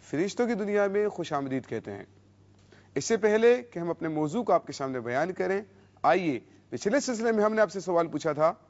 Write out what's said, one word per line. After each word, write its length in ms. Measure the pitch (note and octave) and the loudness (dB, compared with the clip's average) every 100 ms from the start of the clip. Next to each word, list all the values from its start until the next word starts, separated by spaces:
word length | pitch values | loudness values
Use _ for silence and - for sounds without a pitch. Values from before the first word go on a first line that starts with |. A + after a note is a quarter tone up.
| - | -6
فرشتوں 360 | C#3 G3 - A#3 | -2 -2 0 -2
کی 80 | G#3+ | 0
دنیا 240 | G#3 G#3 G3+ | 0 0 2
میں 100 | G3+ G#3 - | 0 0 -2
خوش 160 | E3 | -4
آمدید 320 | D3 C3+ C3 - | -4 -2 -4 -4
کہتے 240 | A2+ G#2+ | -8 -8
ہیں۔ 140 | G2+ F#2 - _ _ _ _ - - - | -12 -14 -20 _ _ _ _ -20 -20 -10
اس 100 | - | -6
سے 120 | - A3+ G#3+ | -2 2 4
پہلے 240 | G#3+ A#3 B3 A#3+ | 6 6 4 0
کہ 80 | E3+ | -6
ہم 120 | E3+ | -4
اپنے 180 | E3 E3 D3+ | -4 -4 -2
موضوع 260 | D3+ G#3+ | -2 -2
کو 100 | G#3+ | 2
آپ 140 | E3+ - | 0 0
کے 60 | C#3 | -6
سامنے 200 | C3+ B2+ A#2 | -6 -6 -4
بیان 220 | B2+ F3 | -2 -2
کریں، 280 | F#3 F#3 G3 A3 - - _ | -2 -2 -2 -6 -16 -20 _
آئیے، 360 | C#3+ F3+ E3+ A#2+ - - _ | 2 2 2 -4 -8 -20 _
پچھلے 300 | A#2+ G3+ C4+ | -6 0 0
سلسلے 320 | - A3 A3+ | 0 -2 0
میں 120 | A3 | 2
ہم 80 | G#3+ | 2
نے 60 | A3 | 2
آپ 100 | G3+ | 0
سے 80 | F#3+ | 0
سوال 260 | E3+ E3+ E3+ D#3 | 0 0 0 -2
پوچھا 160 | D#3+ D3 | -2 2
تھا 120 | D#3+ - | 2 0